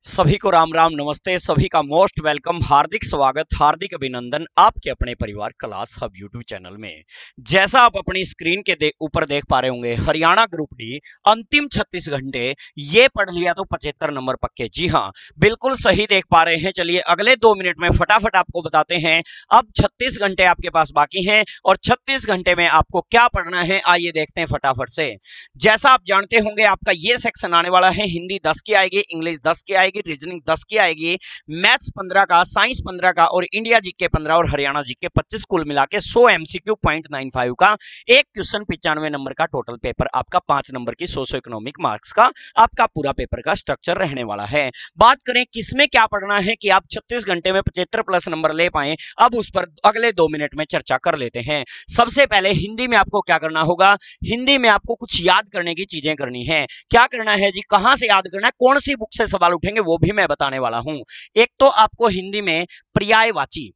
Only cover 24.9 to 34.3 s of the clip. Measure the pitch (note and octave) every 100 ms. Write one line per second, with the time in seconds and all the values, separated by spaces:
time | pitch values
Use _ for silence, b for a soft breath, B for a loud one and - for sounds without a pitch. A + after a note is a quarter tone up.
24.9 | - D3+ G#2 B B B - G3+ G#3+ C#4
25.9 | B3+ F3+ G3 G3 A3+ G#3+ G#3 G#3+ F#3+ -
26.9 | F3+ F3 A#3+ A3+ - F#3+ E3+ F3 F#3 F#3
27.9 | F3+ F3+ E3+ F3+ G3 D#3 D#3+ - G#3 F#3+
28.9 | F#3 G3+ E3+ D#3+ D#3+ C3+ E3+ - F#3+ F#3+
29.9 | F#3+ F#3 D3 D#3 F3+ D3 D#3+ - A3 F#3
30.9 | D#3 E3 F3+ B B - D#3+ G3+ C4 -
31.9 | - F#3 F#3+ G3 E3+ F3+ - A3 B3+ G#3
32.9 | F3+ F3+ F3+ E3 F#3 F3+ G3+ A3+ A#3 F#3
33.9 | - F3 D#3+ D#3